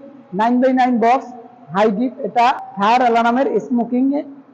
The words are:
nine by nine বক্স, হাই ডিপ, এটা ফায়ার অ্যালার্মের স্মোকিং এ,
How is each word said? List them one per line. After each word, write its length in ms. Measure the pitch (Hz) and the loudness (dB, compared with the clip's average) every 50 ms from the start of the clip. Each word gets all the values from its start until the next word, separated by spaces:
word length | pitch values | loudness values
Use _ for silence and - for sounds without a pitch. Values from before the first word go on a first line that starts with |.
| - - - - - - 175 | -20 -20 -20 -20 -18 -10 -4
nine 280 | 190 214 233 247 247 262 | -2 0 0 2 2 2
by 80 | 269 262 254 | 2 2 2
nine 160 | 247 254 247 226 | 2 2 2 2
বক্স, 340 | 220 233 247 269 262 - - - - - - - - 139 156 | 2 2 2 2 0 -6 -16 -20 -20 -20 -20 -20 -16 -6 -2
হাই 180 | 190 214 233 | 0 2 2
ডিপ, 220 | 202 190 254 262 - - | 2 0 -4 -4 -4 -6
এটা 400 | - 202 - 240 233 247 277 - - - - | -8 -4 0 2 2 2 2 -2 -6 -12 -6
ফায়ার 260 | 190 202 214 240 254 | -2 0 2 2 2
অ্যালার্মের 580 | 254 240 226 233 233 233 233 254 277 233 - 208 | 2 2 2 2 2 2 2 0 0 0 -2 -2
স্মোকিং 560 | - - 254 240 226 233 254 247 262 269 285 | -2 -2 -2 -2 -2 -2 0 0 0 0 0
এ, 80 | 294 320 - - - - _ | -2 -6 -8 -14 -20 -20 _